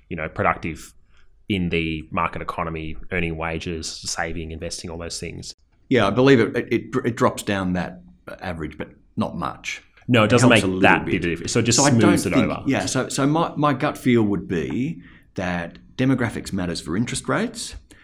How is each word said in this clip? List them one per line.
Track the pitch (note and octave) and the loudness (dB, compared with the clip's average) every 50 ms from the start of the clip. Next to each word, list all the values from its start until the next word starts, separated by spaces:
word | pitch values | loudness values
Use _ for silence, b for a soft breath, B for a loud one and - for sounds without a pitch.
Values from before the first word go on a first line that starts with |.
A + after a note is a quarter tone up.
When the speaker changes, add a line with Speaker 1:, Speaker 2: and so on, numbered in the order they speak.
| b b | b b
Speaker 1:
you | - | -10
know, | D#2+ D#2 | -8 -8
productive | D#2+ - - G2 F2 - - - E2+ D#2 - - - _ - - _ _ - - - - _ _ | -8 -4 0 0 0 0 0 -4 -8 -10 -10 -14 -20 _ -20 -20 _ _ -20 -20 -20 -20 _ _
in | - G#2 F#2 F2+ E2+ | -2 -2 0 0 0
the | F2 E2+ E2 D#2+ D#2+ D#2 D2+ - | 0 0 -2 -2 -4 -6 -8 -6
market | F#2+ F2 E2 E2+ - E2 | -4 -2 -2 -2 -4 -6
economy, | E2 - - - E2+ E2 D#2+ D#2+ D#2 D#2 D#2 - - - | -10 -8 -6 -6 -6 -4 -6 -6 -8 -8 -10 -10 -8 -4
earning | F#2+ F2 F2 E2 D#2+ | -2 -2 -2 -2 -4
wages, | D#2 D#2+ E2 E2 E2 - F2+ E2+ D#2+ D#2 | -4 -6 -6 -6 -6 -6 -6 -8 -6 -8
saving, | - - - - - - - E2+ E2 E2 E2+ D#2+ D#2+ | -10 -12 -10 -10 -8 -6 -6 -6 -6 -6 -8 -8 -10
investing, | D#2+ D#2+ E2+ E2+ - - - F2+ | -10 -10 -10 -10 -10 -10 -12 -10
all | E2 | -10
those | E2+ E2+ E2+ - - | -10 -10 -10 -10 -10
things? | E2+ E2+ - - - - - _ _ _ _ _ _ - | -10 -10 -12 -12 -14 -16 -18 _ _ _ _ _ _ 2
Speaker 2:
Yeah, | C3 A#2 G2+ | 2 4 4
I | G2 | 4
believe | G#2 B2 C3 C#3 C#3 A#2 | 4 4 8 8 8 8
it, | G#2+ F#2 - | 6 2 0
it, | A#2+ - - | -4 -2 0
it, | B2 A2 - - - B2 - | -2 -2 -2 -2 -6 -2 -2
it | A#2+ A#2 | -2 0
drops | - C3 G#2+ - - - | 2 0 0 0 -2 -4
down | - G2+ G2 F#2+ F2+ F2+ | -4 -2 -2 0 -2 -2
that | F2+ D#2+ - - - - - - _ - - - - | -2 -4 -6 -10 -14 -20 -20 -20 _ -18 -18 -16 -10
average, | - F#2 E2+ D#2+ D#2 C#2+ - | -10 -10 -8 -6 -8 -10 -8
but | - - - - _ _ _ - | -10 -12 -12 -14 _ _ _ -6
not | A2 G2+ - - | -6 -6 -4 -4
much. | E2+ D2+ B1+ - - - - - - _ _ b b b | -6 -6 -8 -8 -8 -12 -12 -12 -12 _ _ b b b
Speaker 1:
No, | b B2 A2+ G#2+ | b 4 6 6
it | |
Speaker 2:
It | G#2 | 6
Speaker 1:
doesn't | B2 A#2+ B2+ B2 | 6 6 8 8
Speaker 2:
helps | A#2 G#2+ G2 | 8 6 4
Speaker 1:
make | |
Speaker 2:
a | |
little | F#2+ F#2 F#2 | 2 0 4
Speaker 1:
that | G2 G2 F#2 E2 - | 6 6 6 6 4
Speaker 2:
bit. | - - F2+ | 0 -2 0
Speaker 1:
bit | E2+ F2 D#2+ - | 0 -2 -4 -4
of, | - - | -4 -2
so | - A#2+ | 0 0
it | A2 | 2
just | A#2+ A2+ | 2 4
Speaker 2:
So | - C#3 | 4 6
I | - | 6
don't | B2+ A2+ | 6 6
Speaker 1:
smooths | G#2+ G#2 G2 F#2 - | 6 6 4 4 2
it | F#2+ E2+ | 2 2
Speaker 2:
think, | - D2+ D2+ | 2 2 2
Speaker 1:
over. | D2+ - - | -2 -4 -2
Speaker 2:
yeah, | C3+ C3 G#2 F#2 | 0 0 0 0
so, | - - C3 B2 - | -2 -2 -2 -4 -2
so | - C#3+ C#3 | -2 0 0
my, | C#3+ D3+ E3 E3+ - - | 2 2 2 0 -2 -2
my | D3+ D3+ D3 C3+ | 0 0 0 2
gut | C#3 D3+ C#3+ - | 0 -2 -4 -4
feel | - - B2+ B2 A#2 G#2+ | -2 2 4 4 4 4
would | G2+ G2+ F2 - | 2 0 -2 -2
be | - F#2+ E2 C#2+ B1+ D2+ A2 C3 D#3+ E3+ B B B B B B B - | -2 -4 -2 -2 -2 -4 -4 -4 -4 -6 B B B B B B B -8
that | - F#2 F2+ F2 E2+ E2+ E2 - - - - - | -6 -4 -4 -4 -4 -6 -8 -14 -18 -20 -16 -4
demographics | - C3 C3+ C3 A#2+ A#2+ G#2+ - - - - F#2+ | 0 2 2 2 2 0 -2 -4 -6 -8 -6 -4
matters | F#2+ F2+ F2 E2 D#2+ | -4 -2 -4 -4 -6
for | - D2 E2 | -4 -4 -2
interest | G2+ B2 - C3+ - - | -2 -2 -2 -4 -6 -4
rates. | - C3 D#3+ A3 A#3+ - - - - - - - _ B B | -2 -2 -2 -2 -4 -6 -10 -12 -12 -12 -16 -18 _ B B